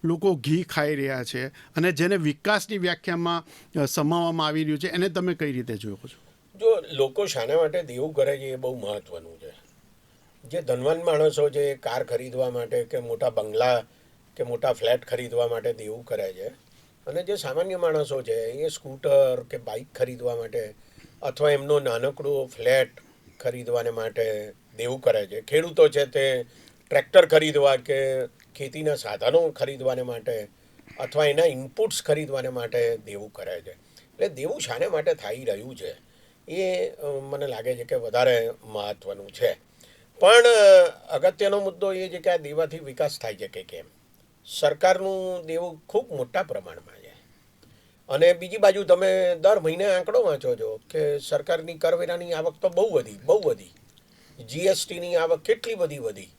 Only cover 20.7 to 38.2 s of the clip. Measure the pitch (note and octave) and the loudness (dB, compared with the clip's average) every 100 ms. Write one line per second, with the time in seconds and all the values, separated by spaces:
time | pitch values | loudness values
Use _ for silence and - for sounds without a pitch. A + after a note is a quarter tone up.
20.7 | G#2+ - - - - C#3+ - D3 C#3+ C#3 | -12 -20 -20 -20 -8 -8 0 2 2 2
21.7 | D3 C3+ A#2 C3 C#3+ C#3+ C#3 C3 - A#2 | 0 2 -2 -2 -4 -4 -2 -4 -4 2
22.7 | C3 B2+ - _ _ _ _ B2 B2 A#2 | 2 2 -4 _ _ _ _ -6 -6 -4
23.7 | A#2+ A#2 A2+ A2+ A2 A2+ G#2+ G#2 - _ | -2 -2 -4 -6 -2 -2 -4 -8 -16 _
24.7 | - A#2+ C3 B2+ A2 G2 G#2+ - D3 E3+ | -8 -6 0 2 2 0 -8 0 0 0
25.7 | E3 D#3 C#3+ C#3 C#3 C3+ B2+ A#2+ - - | 6 6 6 0 0 0 0 -6 -14 -20
26.7 | _ _ C#3+ - F#3+ E3 D#3+ D#3 D3 C#3 | _ _ -4 8 8 10 6 6 4 4
27.7 | C3 B2+ C3+ C3+ C3 A#2+ _ - - C3+ | 4 0 0 0 -2 -4 _ -20 -14 -12
28.7 | D3 D3+ C#3 A2 G#2 A2+ D#3+ E3 C3 C3+ | -4 -2 -2 -4 -2 2 2 2 -2 -6
29.7 | C3+ C3 B2+ B2 A#2 A2 A2+ G#2 _ _ | -2 -4 -2 -6 -6 -6 -6 -6 _ _
30.7 | - - - B2 D3 D3+ C#3+ E3+ C3 C3 | -20 -20 -10 -4 2 2 4 2 2 -10
31.7 | - A3 - - D3+ D3+ C3+ B2+ B2+ A#2 | -2 -2 -2 -2 -2 -2 -6 -6 -6 -4
32.7 | A#2+ A#2 A2+ G#2+ G2+ G#2+ G#2 F#2 F2+ F#2 | 0 0 -2 -8 -14 -14 -12 -10 -10 -12
33.7 | - _ - _ - G3+ C3+ C#3+ D4+ - | -20 _ -20 _ -4 -4 -4 -6 -6 -6
34.7 | A#2+ F3+ E3 D3+ D#3+ G#2 A#2+ B2 G2+ B2 | -4 -2 0 0 -2 -4 -8 -6 -6 -8
35.7 | C3 F2+ - _ _ _ _ - E3 F#3+ | -12 -12 -14 _ _ _ _ -12 -4 -2
36.7 | F3+ F#3 - D3 C#3 C3+ C#3 C#3+ A#2 A#2 | -2 -4 -6 -8 -6 -6 -6 -6 -6 -6
37.7 | B2 B2 C3 A#2 A#2+ | -6 -4 -4 -2 2